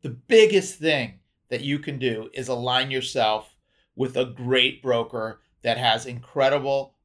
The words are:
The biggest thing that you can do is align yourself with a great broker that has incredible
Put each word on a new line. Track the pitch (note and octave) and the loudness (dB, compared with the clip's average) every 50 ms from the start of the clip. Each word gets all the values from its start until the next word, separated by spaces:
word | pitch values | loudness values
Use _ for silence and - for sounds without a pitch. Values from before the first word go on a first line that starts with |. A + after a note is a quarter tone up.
The | _ B2+ | _ -10
biggest | - - _ _ - A3 G#3+ - G3+ F#3+ F3+ - - - | -10 -10 _ _ 8 8 8 8 6 2 0 0 -10 -4
thing | D3+ D#3+ D#3 C#3 A#2+ G2+ F#2+ - _ _ _ _ _ _ | 0 0 0 0 -2 -6 -10 -18 _ _ _ _ _ _
that | B2 C3 C3+ | -8 -6 -4
you | C#3 C#3+ C#3+ | -4 -4 -4
can | C#3+ D3+ C#3 C3 | -4 -6 -8 -2
do | B2+ B2+ A2+ A2 A2 - - | -2 -2 -2 -2 -6 -10 -10
is | - B2+ | -10 -6
align | B2 B2+ A#2+ A#2+ B2+ B2 B2+ C3 C#3 | -4 -4 -4 -2 0 0 0 0 0
yourself | C3+ C3 B2+ - - C3+ A#2 G#2+ G#2+ A2 G#2+ - _ _ _ _ _ _ _ _ _ | -4 -4 -6 -4 -2 0 2 2 2 0 -4 -10 _ _ _ _ _ _ _ _ _
with | - C3 C3 C3 | -4 -4 -4 -2
a | C3+ C3 | -2 -4
great | B2 A#2 B2 B2 B2 C3 B2+ B2 C3+ C3 - | -4 -4 -10 -4 0 2 4 4 2 0 -4
broker | - C3 A#2+ A#2 A2+ A2+ - A#2 A2 A2 G#2+ _ _ _ _ _ _ | -2 -2 0 0 0 -4 -6 -8 -6 -6 -8 _ _ _ _ _ _
that | A#2+ A2+ | -2 -2
has | A#2 B2+ A#2 A2 A#2 A#2 | 0 2 0 0 0 -2
incredible | C3 A#2+ A#2+ B2 - - D3 C3+ C3+ C#3 C#3+ C#3 C#3 C#3 C#3 C3+ C3+ _ _ _ | -8 -12 -12 -14 -10 -2 0 2 2 2 0 0 0 -2 -2 -2 -6 _ _ _